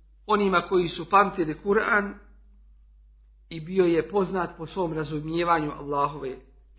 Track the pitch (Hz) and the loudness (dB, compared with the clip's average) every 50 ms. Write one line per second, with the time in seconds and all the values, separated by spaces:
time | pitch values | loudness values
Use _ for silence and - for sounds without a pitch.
0 | - _ - _ - - 214 208 202 190 185 170 - - 196 180 175 165 - - | -20 _ -20 _ -2 0 2 2 2 4 2 2 0 2 2 2 2 0 -4 -8
1 | 160 - 202 196 202 185 185 190 165 151 147 - - 202 202 220 190 196 220 208 | -4 2 4 4 4 4 2 -2 -4 -4 -4 -6 -2 0 0 2 2 2 0 0
2 | 202 202 - - - - - - - - - - - - - - - - - - | 0 -2 -8 -14 -20 -20 -20 -20 -20 -20 -20 -20 -20 -20 -20 -20 -20 -20 -20 -20
3 | - - - - - - - _ - - 165 160 156 170 190 190 180 170 170 160 | -20 -20 -20 -20 -20 -20 -20 _ -18 -14 -14 -12 -10 -2 2 4 4 4 4 2
4 | 151 - 196 202 185 165 190 185 170 165 - - 160 151 - 190 180 160 156 156 | 0 0 0 0 0 0 0 -2 -4 -4 -6 -12 -12 -10 -4 -4 -4 -2 -2 -4
5 | 156 139 156 147 151 156 165 170 175 170 165 160 151 147 - - 147 143 147 143 | -4 -4 -6 -6 -6 -4 -2 0 2 2 2 2 2 -4 -6 -8 -8 -4 -2 0
6 | 143 143 151 143 139 127 135 - - - - - - - - | 0 0 -2 -6 -10 -10 -10 -12 -16 -20 -20 -20 -20 -20 -20